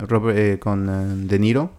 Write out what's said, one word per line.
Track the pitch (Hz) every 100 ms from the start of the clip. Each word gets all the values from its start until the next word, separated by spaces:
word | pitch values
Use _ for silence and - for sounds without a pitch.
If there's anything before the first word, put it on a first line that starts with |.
| 104
Robert, | 113 113 104
eh, | 104 98
con, | 110 98 98
eh, | 95 98 95 95
De | 101
Niro. | 107 127 175